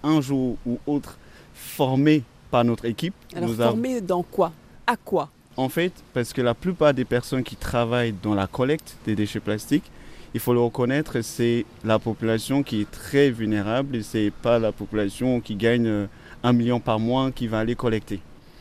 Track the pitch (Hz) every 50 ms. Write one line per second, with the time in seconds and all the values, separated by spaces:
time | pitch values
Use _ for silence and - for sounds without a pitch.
0 | - 147 160 156 135 131 139 135 127 123 113 - - 123 120 - - 147 147 143
1 | - - - - - - - - - - - - - - - - 147 127 131 131
2 | 143 151 156 151 120 - - - - - - 123 120 120 117 - - 117 110 -
3 | - - - - - - - - 117 117 117 110 120 - - - 240 262 254 240
4 | 190 170 185 180 175 - - - 180 160 156 - - - - - - - 240 -
5 | - - 202 170 135 - - _ _ _ - - 131 131 - 165 170 185 - -
6 | - - - 127 120 - - - 123 120 113 - - 180 180 - 151 147 139 127
7 | 123 - 120 120 117 - - 131 123 - 117 - - - - 120 117 113 120 123
8 | 120 117 104 90 92 107 104 98 95 90 - - 127 135 151 160 - - - -
9 | - 113 107 98 104 101 - 107 - - 107 104 - - 139 156 - - - -
10 | - - - - - - - 117 - 127 120 120 120 117 - - 123 120 135 147
11 | 156 - - 120 117 - - - 117 120 117 120 110 - - - - 110 110 107
12 | - 120 107 - 110 113 113 110 - - 131 143 139 - - 107 104 - - -
13 | - - - 139 143 139 120 113 113 107 107 104 95 104 113 131 139 143 131 117
14 | 104 - - 113 107 104 - - - 120 120 117 113 107 101 - 104 - 107 107
15 | 104 98 - - 127 127 127 120 113 - 110 98 113 113 120 120 117 113 107 104
16 | 101 95 - - - - - - - 123 123 120 117 120 123 117 - - 110 110
17 | 110 117 123 131 135 135 127 - 120 110 110 110 110 113 120 - - 120 110 107
18 | - - 104 95 - - - - - - - -